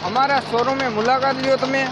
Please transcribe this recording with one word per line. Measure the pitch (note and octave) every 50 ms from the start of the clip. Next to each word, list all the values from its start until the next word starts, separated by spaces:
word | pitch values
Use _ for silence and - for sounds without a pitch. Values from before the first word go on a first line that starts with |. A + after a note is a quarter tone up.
| -
અમારા | F3+ G#3 B3+ C4+ C#4 C#4+ C4+
શોરૂમે | - - A#3 A#3 A#3+ B3+ C4+ C4+ C4+ B3+
મુલાકાત | A3 G#3 A3 A#3+ C4 C4 C4 C4+ C4+
લ્યો | C4 C4 C4+ C4+
તમે | C4 C4 C4 C4+ C4+ C4+ B3+